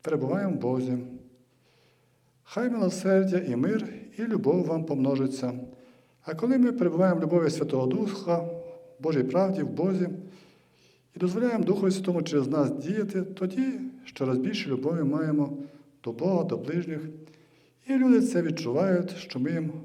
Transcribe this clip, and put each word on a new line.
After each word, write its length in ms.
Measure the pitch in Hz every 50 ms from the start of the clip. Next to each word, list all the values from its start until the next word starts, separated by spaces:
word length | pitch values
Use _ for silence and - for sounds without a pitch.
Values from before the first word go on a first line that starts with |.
перебуваємо 540 | _ - 156 139 131 131 - - 202 190 165
в 40 | 127
Бозі. 380 | - 120 127 127 127 127 127 123 123 123 - - - - - _ _ _ _ _ _ _ _ _ _ _ _ _ _ _ _ _ _ _ _ _ _
Хай 260 | - - 196 240 254
милосердя 680 | 240 226 202 180 170 - - 190 190 190 190 190 180 180
і 180 | 175 135 120
мир, 380 | 117 135 175 220 220 - - - - - - - -
і 40 |
любов 440 | 220 233 220 175 123 135 156 185 175
вам 200 | 160 165 160 156
помножиться. 680 | 156 147 135 131 135 139 135 135 127 - - - 123 120 120 120 - - - - - - _ _ _ _ _ _
А 100 | - 160
коли 240 | 160 233 247 269 262
ми 140 | 247 240
перебуваємо 480 | 226 - 175 175 160 165 185 190 180 165
в 40 | 160
любові 260 | 156 175 175 165 151
Святого 380 | - - 156 - - 131 131 131
Духа, 500 | 143 214 220 202 - - - 175 170 170
в 680 | 170 - - - - - - - - - - - 131
Божій 200 | 160 156 139 123
правді, 400 | 131 - 180 190 196 185 160 147
в 60 | 127
Бозі, 400 | - - 165 190 190 180 175 165 - - - - - - - - _ _ _ _ _ _ _ _ _ _ _ _ _
і 40 | 170
дозволяємо 440 | 175 180 180 220 240 247 233 220 180
Духу 280 | - 202 202 196 190
Святому 300 | 180 - - 185 175 170
через 260 | 156 - - 147 131 123
нас 240 | 139 156 143 123
діяти, 500 | - - 135 156 202 220 208 202 208 190
тоді 580 | 180 - - - 190 185 190 254 262 262 254 - - - - - -
щораз 320 | - - - 139 131 127 127
більше 320 | 131 - - - - 147
любові 340 | 135 127 131 147 170 170 151
маємо 540 | 135 147 156 160 156 151 147 143 135 - - - - - - - _ _ _ -
до 80 | 120
Бога, 320 | 117 120 151 185 190 175 160
до 140 | 131 120 -
ближніх. 520 | - - 165 175 170 156 160 151 156 156 - - - - - _ _ _ _ _ _ _ _ _ _ 254
І 60 | 269
люди 280 | 262 254 262 240 220
це 200 | - - - 175
відчувають, 680 | 165 160 147 - - 120 120 143 185 190 185 175 175 -
що 280 | - - - - - 131
ми 120 | 127 151
їм 200 | 170 165 160 151 - -